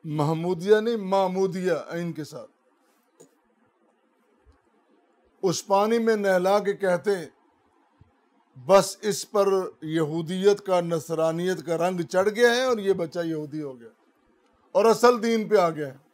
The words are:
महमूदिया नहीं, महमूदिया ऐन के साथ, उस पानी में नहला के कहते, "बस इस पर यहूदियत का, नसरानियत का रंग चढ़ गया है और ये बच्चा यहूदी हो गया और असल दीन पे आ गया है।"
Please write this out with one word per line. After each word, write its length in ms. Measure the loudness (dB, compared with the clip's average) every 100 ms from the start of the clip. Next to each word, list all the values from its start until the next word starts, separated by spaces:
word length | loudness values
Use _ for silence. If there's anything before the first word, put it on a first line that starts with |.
| -8
महमूदिया 720 | -2 0 0 -2 -4 2 2
नहीं, 160 | 4 -4
महमूदिया 760 | 0 0 0 0 -2 -2 -4 -4 -4
ऐन 200 | -8 -8
के 100 | -10
साथ, 240 | -12 -14 -20 _ _ _ _ _ _ _ -20 _ _ _ _ _ _ _ _ _ _ _ _ _ _ _ _ _ _ _ _ _
उस 180 | -2 -2
पानी 380 | 0 0 2 2
में 160 | 2 0
नहला 440 | 2 2 2 2
के 140 | 0
कहते, 420 | -2 0 0 0 -4 -4 _ _ _ _ _ _ _ _ _ _ _ _ -20
"बस 420 | 4 4 4 -4
इस 200 | -6 -6
पर 240 | -4 0 2 2 -2 -10
यहूदियत 760 | -6 -2 -2 -4 -6 0 2 2
का, 220 | 0 0
नसरानियत 800 | 0 -4 -4 -2 0 0 -4 -4
का 140 | -4 -2
रंग 280 | -2 -2
चढ़ 260 | -2 0 0
गया 220 | 2 2
है 140 | 2 -2
और 120 | -2
ये 140 | -2
बच्चा 280 | -2 -2 -6
यहूदी 380 | -6 -6 -8 -10
हो 140 | -12
गया 160 | -14 -20 _ _ _ _ _ _ _ _ 2
और 100 | 4
असल 340 | 6 6 4
दीन 280 | 2 0 2
पे 80 | 4
आ 120 | 2
गया 180 | 0 -10
है।" 120 | -12 _